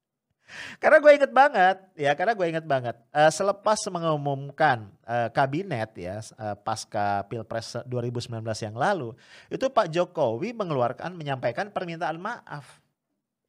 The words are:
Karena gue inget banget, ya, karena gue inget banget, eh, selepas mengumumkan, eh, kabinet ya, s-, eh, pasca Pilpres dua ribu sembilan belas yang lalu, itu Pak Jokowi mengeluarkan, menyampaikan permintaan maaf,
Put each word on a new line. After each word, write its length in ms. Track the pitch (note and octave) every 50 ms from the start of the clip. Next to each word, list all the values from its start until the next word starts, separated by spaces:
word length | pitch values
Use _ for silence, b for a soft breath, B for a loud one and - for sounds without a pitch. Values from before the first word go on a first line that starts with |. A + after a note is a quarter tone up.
| _ _ _ _ _ _ _ _ B B B B B B B B
Karena 240 | - - C#4 D#4
gue 80 | C#4+ D4
inget 220 | C#4+ C#4+ C#4 A#3 A#3
banget, 420 | B3 C#4 D4 C#4 G3+ F3+ F#3 F#3+ F#3+ - _ _ D#3+
ya, 160 | C#3+ C#3 D3
karena 160 | D3 F3+ G#3+ A#3 G3+
gue 80 | F3+
inget 160 | E3+ D#3+ D#3+
banget, 320 | D#3+ D#3 C#3 C3 B2 A#2+ - _ _ _
eh, 220 | - D3 D3+ D#3 D#3
selepas 480 | - D#3 G3+ G3 G3 - G#3+ G#3+ G#3 - G3+
mengumumkan, 960 | F#3 E3+ E3 E3 D#3 D3 C#3 C#3+ C#3 C3+ C#3 C#3+ - - D#3 D3+ C3 A2+ G#2+ G2 - _
eh, 240 | _ - A#2+ A#2+ A#2 A2+ -
kabinet 560 | D3+ C#3 C3+ C#3 D#3+ G3+ G3 D3+ A2+ A2+ - _ -
ya, 240 | F2 F2 G2 G#2+
s-, 80 | A2 - - -
eh, 160 | A2 G#2+ G2+
pasca 720 | - _ A2 A2 G#2 - _ - G#2+ G2+ G2+ G2+ G2+ G2
Pilpres 560 | _ A#2+ A2+ G#2+ _ A2 A2+ A2+ - - B2
dua 160 | - C3 B2 B2
ribu 240 | A#2+ B2 A#2+ A#2+
sembilan 240 | A2+ - A#2 A2+ A2
belas 160 | A2+ G#2+ -
yang 160 | A#2 G#2+ G#2+ A#2
lalu, 320 | C#3 F#3+ G#3 E3+ C3 A2+ - B B B B B B B
itu 160 | - - C4
Pak 240 | C4+ C4 A#3 G#3+ E3
Jokowi 640 | D3+ E3+ F3 F3 _ E3 C#3+ A#2 A2 A#2 E3+ A3+ B3
mengeluarkan, 640 | A3+ G3+ E3+ D3+ C3 A#2+ A#2 B2 - - E3+ F#3 E3+
menyampaikan 560 | D3+ C#3+ C3+ B2 B2 B2 A#2 - G3+ G#3 -
permintaan 480 | F#3+ F#3 E3+ E3 E3 F3 D#3 D#3+ E3
maaf, 560 | F#3 G#3+ A#3+ - _ - - D3 C3 - - _ _ _ _ _ _ _ _ _ _ _ _ _ _